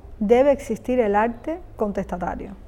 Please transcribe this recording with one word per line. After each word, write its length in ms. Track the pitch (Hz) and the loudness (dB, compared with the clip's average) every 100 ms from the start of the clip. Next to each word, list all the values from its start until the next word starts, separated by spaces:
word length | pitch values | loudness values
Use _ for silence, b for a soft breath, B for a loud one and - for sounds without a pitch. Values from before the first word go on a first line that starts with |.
| - - | -14 -4
debe 320 | 208 240 285 | 4 6 6
existir 480 | 269 - 214 - 254 | 4 0 -8 -2 0
el 160 | 220 202 | 2 2
arte 440 | 226 233 - 339 - - | 0 -2 -8 -10 -10 -6
contestatario, 720 | 214 202 190 180 175 - 190 202 | -4 -4 -6 -6 -6 -8 -12 -16